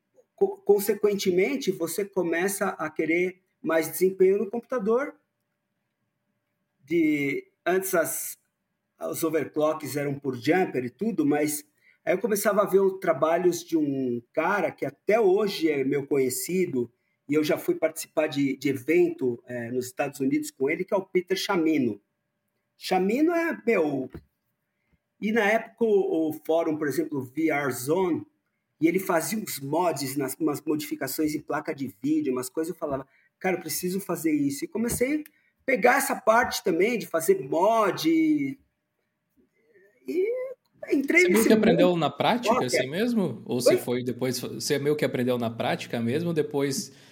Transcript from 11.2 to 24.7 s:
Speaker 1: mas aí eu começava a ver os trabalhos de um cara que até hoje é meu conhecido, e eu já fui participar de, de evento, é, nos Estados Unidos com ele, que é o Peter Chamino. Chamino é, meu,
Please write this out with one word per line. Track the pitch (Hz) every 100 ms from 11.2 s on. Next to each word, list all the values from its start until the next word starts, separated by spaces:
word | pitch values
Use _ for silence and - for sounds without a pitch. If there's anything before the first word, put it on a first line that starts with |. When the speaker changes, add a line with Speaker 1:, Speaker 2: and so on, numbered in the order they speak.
Speaker 1:
mas | 143 147 151 - - _ _ _
aí | - 180
eu |
começava | 226 208 214 196
a | 202
ver | 196
os | 190 190
trabalhos | 170 147 156 170 180 170
de | - 165
um | 147 135 131 120 -
cara | 156 165 202 156
que | - 139
até | - - 220
hoje | 196 196 208 - 156
é | 143
meu | 131 143 139
conhecido, | 143 131 - - 185 165 131 117 _ _ _ -
e | 151
eu |
já | 151 170
fui | - 170
participar | 160 - - 160 156
de, | 139 139 131
de | 139
evento, | 120 123 175 170 - 127 117 -
é, | 123 117
nos | 127 120
Estados | - 143 -
Unidos | 135 151 151
com | - 135
ele, | 170
que | 185
é | 196
o | 190
Peter | 185 - 190
Chamino. | - 185 160 147 120 101 _ _ _ _ _ _ _ _
Chamino | - 185 190 247 320
é, | 339 330 208 233
meu, | 208 151 139 123 - - _ _ _ _